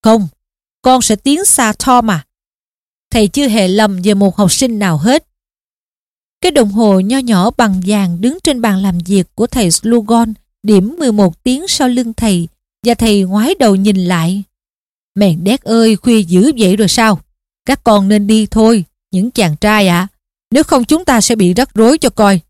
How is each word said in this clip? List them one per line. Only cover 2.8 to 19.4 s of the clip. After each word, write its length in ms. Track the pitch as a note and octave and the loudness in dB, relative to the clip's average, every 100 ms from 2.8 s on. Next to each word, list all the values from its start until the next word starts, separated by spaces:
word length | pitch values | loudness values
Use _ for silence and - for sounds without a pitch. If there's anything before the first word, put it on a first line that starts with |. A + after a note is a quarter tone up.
| _ _ _ | _ _ _
Thầy 180 | A#3+ G3+ | 0 0
chưa 200 | C#4 C#4 | 0 -2
hề 200 | G#3+ F#3 | 0 0
lầm 340 | G3 G#3+ F#3 | 0 0 0
về 120 | F#3+ | -2
một 220 | G3 G3 F3 | 2 0 2
học 160 | G3 | -2
sinh 260 | - C4 G#3+ | 0 -4 -2
nào 180 | G3 D#3 | -2 -2
hết." 300 | F#3+ D4 _ _ _ _ _ _ _ _ _ _ _ _ | 0 0 _ _ _ _ _ _ _ _ _ _ _ _
Cái 120 | F4+ | -2
đồng 180 | D4 G#3+ | 0 0
hồ 300 | G3+ A3 F#3+ | 2 2 2
nho 180 | F#3+ C4 | 0 -2
nhỏ 320 | B3 G3 G3+ | 0 0 0
bằng 320 | - A3+ F#3 F#3 | 0 -2 -2 -2
vàng 340 | G#3 F#3+ F3 | -2 -2 -2
đứng 180 | A#3 F4 | -4 -2
trên 180 | - B3+ | -4 -2
bàn 220 | A3+ F#3+ | -2 -2
làm 160 | G3 F3 F3 | -2 -4 -2
việc 200 | G3 E3 | -2 -2
của 120 | - A#3 | -4 -4
thầy 240 | C4 F#3 | -2 -2
Slughorn 640 | D#3 G#3+ A#3+ G#3+ A#3 A#3 G#3+ _ _ | -2 0 -2 0 0 0 -6 _ _
điểm 340 | G3+ G3+ G3+ F4 | 0 2 2 -4
mười 140 | C#4 | -2
một 320 | G#3 F#3+ E3 | 0 0 0
tiếng 240 | B3+ C4 F#4+ | -4 -4 -4
sau 200 | - B3+ | -2 -2
lưng 240 | B3 A#3 | -2 -4
thầy, 340 | A3 A3+ F3+ E3+ _ _ _ A#3+ | -4 -2 -2 -4 _ _ _ -4
và 80 | |
thầy 280 | A#3 A3+ G#3 | 0 0 0
ngoái 320 | F#3 G3+ B3 | 0 -2 -2
đầu 200 | F#4+ B3 | 0 2
nhìn 220 | F#3+ G3+ F#3+ | 2 0 0
lại. 460 | F3+ F3+ D#3+ G3 G3 _ _ _ _ _ _ | -2 -2 -2 -4 -10 _ _ _ _ _ _
"Mèn 300 | - G3+ D#3+ | -2 0 0
đét 180 | F#3 C4+ | -2 -4
ơi, 340 | - A3+ A3+ G#3 | 0 2 2 2
khuya 260 | - A3+ | 2 0
dữ 300 | E3+ F3+ B3 C4 | 2 2 2 2
vậy 180 | G3 G3 | 0 2
rồi 120 | G3+ | 0
sao? 320 | - A3 F3 - _ _ _ | 0 0 -2 -6 _ _ _
Các 200 | - C#4 | -6 -2
con 240 | - G#3 G3 | 2 2 2
nên 180 | G#3+ G#3 | 0 2
đi 200 | A3 G#3 | 0 0
thôi, 380 | A3 A3 A3+ E3 _ _ | 0 2 2 -2 _ _
những 200 | F#3 A3+ | -4 -4
chàng 260 | - | -2